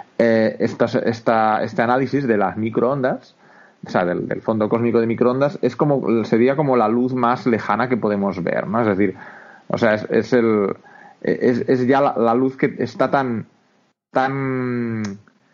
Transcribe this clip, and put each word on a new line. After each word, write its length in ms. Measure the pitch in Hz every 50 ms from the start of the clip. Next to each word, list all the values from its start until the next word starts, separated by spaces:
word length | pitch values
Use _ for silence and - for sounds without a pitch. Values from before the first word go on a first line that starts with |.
| - - _ -
eh, 380 | 117 117 113 110 110 - - -
estas, 380 | 104 117 - - 120 110 117
esta, 680 | 123 - 113 113 113 - 127 113 110 110 110 107 -
este 200 | 92 110 104 123
análisis 440 | 113 120 127 135 135 120 135 139 139
de 120 | 120 110 101
las 180 | 98 90 -
microondas, 800 | 107 110 113 113 120 117 123 143 139 127 135 208 262 - - _ _ _ - - - - - _ _ -
o 40 | -
sea, 140 | - 107 90
del, 220 | 87 87 - -
del 160 | - - 104
fondo 260 | - - 110 107 107 104
cósmico 300 | 117 113 120 117 110 117
de 80 | 113
microondas, 500 | 117 113 - 113 123 127 135 143 147 - -
es 140 | - 123 -
como, 480 | - 156 147 143 127 - 85 117 113 107
sería 320 | - 120 113 120 131 139
como 200 | 156 151 135 127
la 120 | 120 107 107
luz 260 | 117 120 127 127 131
más 320 | 127 120 117 123 123 -
lejana 420 | 127 113 98 - - 104 107 123 120
que 80 | 127
podemos 460 | 104 113 107 104 98 98 98 87 90
ver, 240 | 85 - - - -
¿no? 140 | 78 104 117
Es 80 | 117 107
decir, 260 | 95 92 104 92 - - - - - - - - - - _ -
o 100 | - -
sea, 160 | 117 110 107
es, 100 | 104 - -
es 220 | - 117 110 -
el, 420 | 131 123 117 113 107 104 98 - - - - - - - - - - _ -
es, 420 | - - - - 123 123 117 - -
es 180 | 131 127 127
ya 140 | 120 135 135
la, 140 | 143 135 -
la 180 | - 117 117 117
luz 220 | 127 131 131 131
que 200 | - 156 - - -
está 320 | 127 117 - - 131 -
tan, 360 | - 139 131 123 117 107 - - _ _ _ _ _ _ _ _ _ _ _ _
tan, 920 | - 131 131 135 139 139 135 131 131 127 127 123 123 120 120 117 113 110 107 101 98 107 - _ _ _ _ _